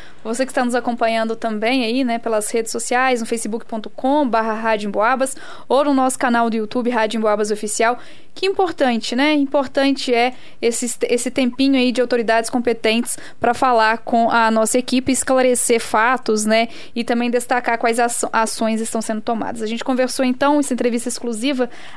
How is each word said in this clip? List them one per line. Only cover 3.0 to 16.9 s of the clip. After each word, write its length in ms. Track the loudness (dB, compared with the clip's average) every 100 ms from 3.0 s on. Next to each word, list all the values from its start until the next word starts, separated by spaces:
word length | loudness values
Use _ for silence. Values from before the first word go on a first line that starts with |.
| 2 0
no 60 | -2
facebook 400 | -4 -4 -6 -6
ponto 240 | -8 -8
com 360 | -4 0 2 2
barra 280 | 2 0
Rádio 340 | -2 0 0 0
Emboabas 480 | 0 2 2 0 -4 -12 -10 0
ou 160 | 2
no 80 | 4
nosso 260 | 2 2 0
canal 300 | 0 2 2
do 80 | 0
YouTube, 320 | -2 -2 0
Rádio 300 | 0 0 0
Emboabas 320 | 0 2 0
Oficial. 480 | -2 -4 0 0 0 -6 -14 -14
Que 140 | -4 -2
importante, 680 | 0 0 2 0 0 -2 0
né? 160 | 2
Importante 840 | 2 2 0 0 0 2 0 0
é 200 | 2 2 -2 -12 -4
esse, 340 | -2 0 -4 -2 0
esse 240 | 0 0
tempinho 420 | 0 0 2 2
aí 160 | 4 2
de 100 | 2
autoridades 480 | 0 0 2 2 2
competentes 680 | 0 0 0 2 2 0 -6 -10 -2
pra 120 | 0
falar 460 | 2 4 4 4 2
com 320 | 0 2 4
a 200 | 4 4
nossa 260 | 4 2 2
equipe, 320 | 2 0 0
esclarecer 720 | 0 2 2 4 2 2 2
fatos, 640 | 2 2 4 2 0 0 2
né? 220 | 2 2 -4 -10